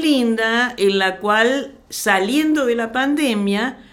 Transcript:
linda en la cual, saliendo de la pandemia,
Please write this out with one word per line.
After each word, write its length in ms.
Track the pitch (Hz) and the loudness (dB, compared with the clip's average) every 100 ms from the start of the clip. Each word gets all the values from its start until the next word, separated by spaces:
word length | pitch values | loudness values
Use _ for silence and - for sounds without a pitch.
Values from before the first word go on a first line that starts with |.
linda 720 | 320 277 233 226 226 233 247 - | 2 2 2 0 0 0 -2 0
en 200 | 196 196 | 0 2
la 200 | 190 185 | 0 -2
cual, 580 | 208 214 233 277 - - - | 0 2 2 0 -4 -14 -16
saliendo 760 | - 214 190 196 277 311 302 254 | -6 0 0 2 0 2 0 0
de 100 | 233 | -2
la 180 | 226 | -2
pandemia, 920 | 247 277 294 285 208 202 202 247 - - | -2 -2 0 0 0 0 -2 -2 -6 -20